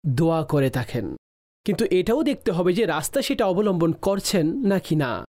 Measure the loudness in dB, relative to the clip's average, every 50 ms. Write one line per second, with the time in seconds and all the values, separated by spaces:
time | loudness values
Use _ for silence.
0 | -2 -2 0 2 2 2 2 0 -2 0 0 2 2 2 0 -2 -6 -4 -4 -6
1 | -4 -6 -10 -12 _ _ _ _ _ _ _ _ _ -4 -2 0 0 0 2 0
2 | 2 2 0 0 0 0 -2 -2 -2 -2 -2 2 2 2 2 2 0 0 0 -2
3 | -4 -2 -2 -2 -2 0 0 0 0 2 2 2 2 2 2 2 2 0 0 0
4 | 0 0 0 0 -2 0 0 2 2 2 0 0 0 2 0 0 0 0 0 0
5 | 0 0 -2 -6 -8 _